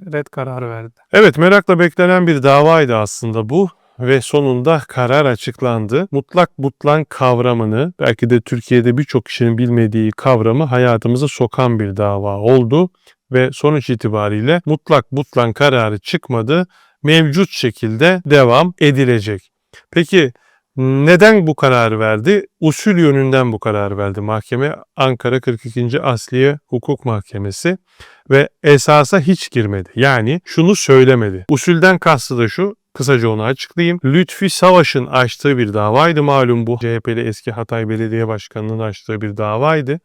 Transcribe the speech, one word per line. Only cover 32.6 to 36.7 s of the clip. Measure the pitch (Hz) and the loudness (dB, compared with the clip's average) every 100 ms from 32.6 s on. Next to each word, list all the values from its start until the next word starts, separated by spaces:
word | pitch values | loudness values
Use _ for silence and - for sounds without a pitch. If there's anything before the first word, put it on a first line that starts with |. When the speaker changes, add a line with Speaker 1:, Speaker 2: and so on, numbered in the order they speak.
| 196 - _ | -6 -8 _
Speaker 2:
kısaca | - 135 127 113 | -6 0 0 0
onu | 110 | -2
açıklayayım. | 110 135 - - 170 175 | -4 -6 -8 -4 -2 -2
Lütfi | 135 160 175 - 190 | 0 2 0 -2 -4
Savaş'ın | - 185 180 151 139 123 | 2 4 6 4 -2 -2
açtığı | 131 123 - 143 127 | -2 -2 -2 -2 -2
bir | 107 | -2
davaydı | 104 104 123 165 151 | -2 0 2 0 0
malum | 143 139 123 120 | 0 2 2 0
bu. | 113 | -2